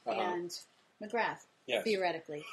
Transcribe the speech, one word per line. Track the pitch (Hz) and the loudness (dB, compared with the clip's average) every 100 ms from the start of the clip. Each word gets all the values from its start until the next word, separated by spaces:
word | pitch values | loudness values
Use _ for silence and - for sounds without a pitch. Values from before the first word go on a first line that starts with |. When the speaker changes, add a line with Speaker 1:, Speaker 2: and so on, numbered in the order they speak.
| 233 | -2
Speaker 1:
Uh-huh. | 226 | 0
Speaker 2:
and | 208 175 175 - - _ _ - | 2 0 -2 -8 -12 _ _ -14
McGrath, | 208 226 185 - - _ - | -4 0 0 -2 -12 _ -2
Speaker 1:
Yes. | 233 | 2
Speaker 2:
theoretically. | 220 196 180 165 - 151 - | 4 4 2 0 -4 -8 10